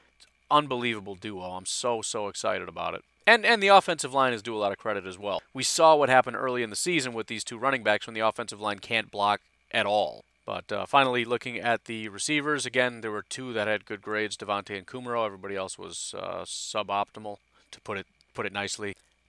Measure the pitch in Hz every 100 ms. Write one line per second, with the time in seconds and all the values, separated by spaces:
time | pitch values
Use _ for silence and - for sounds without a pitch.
0 | _ _ _ _ - 147 147 127 120 110
1 | 101 95 110 98 90 92 95 - 123 117
2 | 107 113 101 - 107 98 90 85 85 85
3 | - _ - 233 214 226 196 196 180 160
4 | 139 135 131 117 110 107 101 98 113 101
5 | 92 92 101 95 - 131 127 - 160 151
6 | 135 127 123 110 131 123 113 104 175 170
7 | 127 113 110 110 - 117 131 131 107 104
8 | - 110 110 107 113 104 104 101 - 113
9 | 104 104 101 104 _ _ _ 113 101 104
10 | 85 - - _ - 95 - 101 95 139
11 | 135 123 117 120 127 117 110 113 - 113
12 | 110 98 - 151 143 143 123 127 127 120
13 | 110 107 - - 131 113 104 104 - 104
14 | 104 107 107 - 101 101 101 101 92 131
15 | 123 120 110 98 98 98 95 - 92 87
16 | - 98 92 90 85 - - 107 98 101
17 | 101 - 110 101 _ _ _ - - 98
18 | 92 _ _ - 104 101 101 - 104 95
19 | _ _